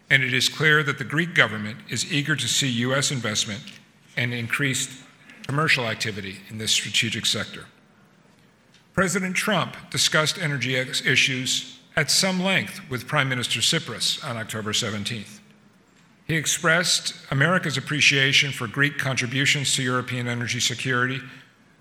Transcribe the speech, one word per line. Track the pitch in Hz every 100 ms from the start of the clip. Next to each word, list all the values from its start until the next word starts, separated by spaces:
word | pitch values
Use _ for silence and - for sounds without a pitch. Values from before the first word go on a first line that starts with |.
| -
And | 139
it | 127
is | 127 135
clear | - 156 151
that | 143 131
the |
Greek | 110 147 170
government | 156 117 107 104 113 -
is | 123 -
eager | 151 143 147
to | 113
see | - 139
U | 117 123
S | 135 135
investment | 139 110 107 113 101 - - - _ _
and | - 120
increased | 120 117 - 139 123 - - - - - - -
commercial | 139 156 131 113
activity | 107 113 101 95 101 -
in | 110
this | 107
strategic | - - - 113 110
sector. | - 110 95 82 - - _ _ _ _ _ _ _ _ _ - _
President | - 185 190 185
Trump | 185 - 185 120 - -
discussed | - - 160 151 -
energy | 156 139 123 127
ex-, | 127 - 170
issues | 127 143 127 127 - - - - -
at | 147
some | - 196 185
length | 190 175 107 - -
with | 123 -
Prime | 151 135
Minister | 127 113 117
Tsipras | 110 160 131 98 - - 147
on | 117
October | 104 110 107
seventeenth. | 101 113 104 101 120 98 - - - - _ _ _ _ _ -
He | 160
expressed | 135 - 170 170 170 - - - -
America's | 139 160 185 180 131
appreciation | - 147 - 139 135 135 143
for | - 117
Greek | 139 143 143
contributions | 131 120 120 131 139 147 135 143
to |
European | 127 127 120 123 123
energy | 120 113 120
security | - 120 131 123 127 135 - - - _ _ _